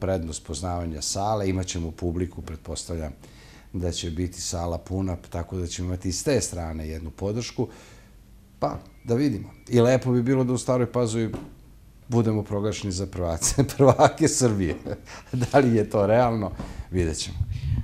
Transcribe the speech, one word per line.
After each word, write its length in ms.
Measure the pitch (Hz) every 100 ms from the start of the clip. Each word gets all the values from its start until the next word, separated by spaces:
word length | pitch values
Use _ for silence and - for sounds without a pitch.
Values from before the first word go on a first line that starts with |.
prednost 460 | 92 95 80 76 -
poznavanja 560 | 76 90 87 87 78
sale, 460 | - 98 101 107 95
imaćemo 420 | 92 90 90 82
publiku, 520 | 80 87 85 90 85
pretpostavljam 680 | 80 78 - 80 - 85 76 65 - - - - -
da 200 | 95 87
će 180 | 82 87
biti 300 | 80 90 90
sala 380 | - 87 85 82
puna, 380 | - 92 95 87 -
tako 260 | 85 82 92
da 100 | 87
ćemo 220 | - 90
imati 200 | 90 92
iz 160 | 85
te 160 | 156 127
strane 480 | - 87 82 80 78
jednu 220 | 80 80
podršku. 580 | - 98 110 117 - 117 - - - - - - - - -
Pa, 200 | 147 - - -
da 100 | 120
vidimo. 360 | 117 143 101 92 - -
I 120 | 120
lepo 320 | 117 127 127
bi 100 | 123
bilo 220 | 120 131
da 80 | 123
u 60 | 123
Staroj 340 | - 127 120
Pazovi 400 | 123 120 113 110 - - - - - - - -
budemo 340 | 117 110 107
proglašeni 500 | 95 104 107 101 104
za 140 | 90 98
prvace, 580 | 90 87 82 - -
<laughs> 80 | 131 -
prvake 520 | 139 - 151 - 156
Srbije. 460 | - 127 104 87 71 - - - - -
Da 260 | 127 120 139
li 180 | 131 113
je 140 | 104
to 160 | 110 98
realno? 440 | 117 123 113 95 - - - -
Vidjet 280 | 90 82 78
ćemo. 180 | - - - - - -